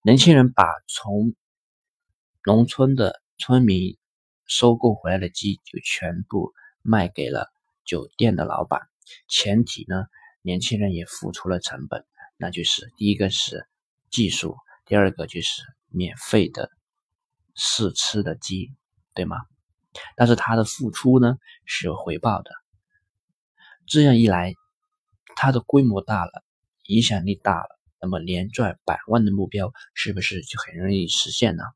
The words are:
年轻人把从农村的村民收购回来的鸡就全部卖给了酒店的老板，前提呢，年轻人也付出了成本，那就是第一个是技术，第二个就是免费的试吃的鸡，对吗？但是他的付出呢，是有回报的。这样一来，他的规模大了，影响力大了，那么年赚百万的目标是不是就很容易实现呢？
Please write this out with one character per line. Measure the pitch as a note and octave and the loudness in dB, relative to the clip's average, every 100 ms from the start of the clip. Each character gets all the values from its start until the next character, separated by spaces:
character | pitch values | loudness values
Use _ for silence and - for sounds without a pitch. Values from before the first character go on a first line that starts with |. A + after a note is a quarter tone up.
年 | G#2+ C3 | 6 6
轻 | E3 D3 | 8 8
人 | B2+ | 8
把 | B2 F2 D2+ - | 6 2 0 -10
从 | - G#2+ G2+ A2+ - _ _ _ _ _ _ _ _ _ _ | -12 -4 0 0 -4 _ _ _ _ _ _ _ _ _ _
农 | - A2 A#2+ | 2 4 4
村 | - C3 C3 | 2 2 4
的 | G2+ - _ _ | 0 -2 _ _
村 | - B2+ | 2 4
民 | A#2+ F#2 F#2 - _ _ _ _ - | 6 2 -2 -6 _ _ _ _ -8
收 | - A#2+ A#2 | 2 4 4
购 | A#2+ G#2 | 2 0
回 | F#2 | -2
来 | F#2 | -2
的 | F2 | -4
鸡 | - G#2 F#2 | -6 -6 -6
就 | - - | -10 -12
全 | - - F2 E2+ | -8 -6 -6 -8
部 | - G#2 - _ - _ | -6 -4 -6 _ -20 _
卖 | - A2 F2 | 0 2 0
给 | - C2 | -4 -6
了 | C2+ - _ _ _ - | -6 -8 _ _ _ -8
酒 | E2+ - - | -8 -8 0
店 | A#2 F#2 | 0 2
的 | |
老 | - - - | -2 -4 -4
板， | - - _ _ - _ | -4 -6 _ _ -20 _
前 | - G#2 G#2 | -4 0 0
提 | A#2 - E2 | 0 -4 -6
呢， | F#2 G#2+ _ - _ | -6 -6 _ -20 _
年 | F#2 F2+ | -6 -4
轻 | - G#2+ | -2 -2
人 | G2+ | -2
也 | F2 E2+ | -2 -8
付 | - G#2 | -10 -10
出 | - F#2 | -8 -4
了 | F2+ | -4
成 | - - - | -6 -12 -10
本， | A2+ _ _ - _ | -12 _ _ -20 _
那 | F2 | -10
就 | F2+ E2 | -6 -4
是 | - - _ | -4 -6 _
第 | G#2 | 0
一 | G2+ | 2
个 | F#2+ | 0
是 | - - - - _ _ _ _ | -2 -6 -8 -16 _ _ _ _
技 | - G2+ | -2 -2
术， | - E2+ - _ _ _ | -2 -8 -10 _ _ _
第 | G#2 | 2
二 | G2 | 2
个 | - D#2+ | 0 -10
就 | F2 | -6
是 | E2 - - _ _ | -6 -8 -14 _ _
免 | F2+ F2+ - | -6 -6 -8
费 | - A2+ F2+ | 0 0 0
的 | - - _ _ _ _ _ _ _ _ - | -4 -12 _ _ _ _ _ _ _ _ -6
试 | - - G2+ | -4 0 -2
吃 | - - G#2+ | -2 -2 -2
的 | F2+ D#2+ | -4 -6
鸡， | - F#2 A2 C3+ _ _ _ | -8 -8 -8 -16 _ _ _
对 | - | -8
吗？ | F2 E2+ - _ _ _ _ - - - | -6 -6 -12 _ _ _ _ -20 -18 0
但 | A#2+ | 4
是 | A#2 | 4
他 | - A2+ | 2 0
的 | A2 | 0
付 | - A#2 | -4 -8
出 | - C3 C3 | 0 4 4
呢， | A#2+ C3+ - - | 4 0 -10 -20
是 | - - F2+ | -10 -6 -6
有 | D2+ | -8
回 | - D#2+ | -8 -4
报 | A#2+ G2 | -2 -2
的。 | - - _ _ _ _ _ _ _ _ _ _ - - - | -6 -20 _ _ _ _ _ _ _ _ _ _ -20 -20 0
这 | D3+ | 4
样 | C#3+ A#2+ | 6 8
一 | A2 | 6
来， | F2+ F2+ - _ _ _ _ _ _ _ - | 2 -2 -8 _ _ _ _ _ _ _ -2
他 | C3+ | 0
的 | B2+ | 0
规 | - C#3+ | 2 2
模 | C3 G2 | 4 0
大 | - G#2 F2 | -2 -4 -4
了， | - _ _ _ _ - | -10 _ _ _ _ 0
影 | G#2+ | 0
响 | A#2+ G2+ F2+ | 2 0 -2
力 | G2 | -2
大 | G2+ E2+ | -2 -2
了， | - _ _ _ | -4 _ _ _
那 | F#2 | -6
么 | F#2 | -6
年 | E2+ F2+ G2 | -4 -6 -4
赚 | - G#2+ - - | -2 -4 -4 -6
百 | E2 - | -6 0
万 | A#2 G#2+ | 2 2
的 | |
目 | G2 F#2+ | 0 -2
标 | G2+ F#2 - - | -4 -6 -8 -20
是 | - - | -8 -6
不 | F#2+ | -4
是 | F#2 F#2+ | -6 -6
就 | - A#2+ | -10 -12
很 | - E2+ | -12 -6
容 | F#2+ | -2
易 | G2 E2+ | -2 -2
实 | - - | -2 -2
现 | - A2+ E2+ | 0 0 0
呢？ | - | -8